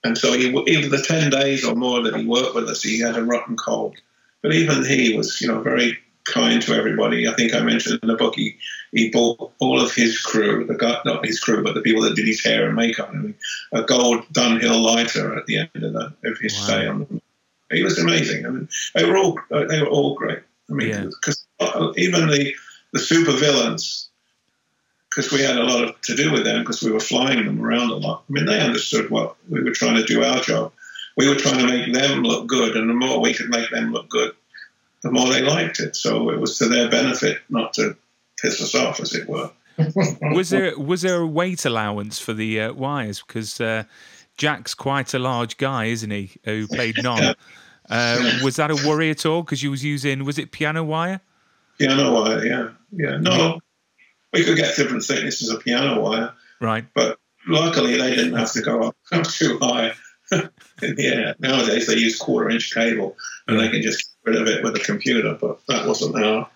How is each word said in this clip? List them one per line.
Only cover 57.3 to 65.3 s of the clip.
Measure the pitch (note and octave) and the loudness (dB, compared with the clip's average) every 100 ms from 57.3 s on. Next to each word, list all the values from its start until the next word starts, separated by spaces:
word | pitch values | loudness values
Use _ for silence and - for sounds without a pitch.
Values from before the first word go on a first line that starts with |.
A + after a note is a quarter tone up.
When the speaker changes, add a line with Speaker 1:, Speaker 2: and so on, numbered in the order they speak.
| _ - | _ 0
Speaker 1:
luckily, | D#3 E3 D3 B2+ B2+ | 2 2 2 2 2
they | B2+ | 2
didn't | B2+ B2 | 2 0
have | A#2+ A#3 | 0 -2
to | A#2 | -2
go | G#2+ A#2 | -2 0
up | A#2 - _ | -2 -4 _
<laughs> | E3+ D#3 | -2 -2
too | - D3+ A#2 | 0 0 2
high | B2+ A#2+ A2+ - - | 0 0 -2 -6 -18
<laughs> | _ - | _ -2
in | - - _ - - - - | -2 -2 _ -20 -8 -6 -2
the | - | 0
air. | - - - | 0 -2 -4
Nowadays, | C4 C3+ - A2 A2+ | -2 0 2 0 2
they | A2+ | 2
use | A2+ A2+ | 2 0
quarter-inch | - A#2 A2 A2+ - | -2 0 0 -2 -2
cable, | - A#2 G#2+ G2 - - - - | 0 0 0 -4 -8 -16 -12 0
and | A2 | 2
they | |
Speaker 2:
Yeah. | A2 | 2
Speaker 1:
can | A2+ | 0
just | A2 - - _ | -2 -4 -8 _
get | - | 0
rid | A2 | 2
of | A2 | 2
it | G#2 | 0
with | A2 G#2 | -2 -2
a | |
computer, | - G2+ C3 A#2 G#2+ | -2 -2 0 0 0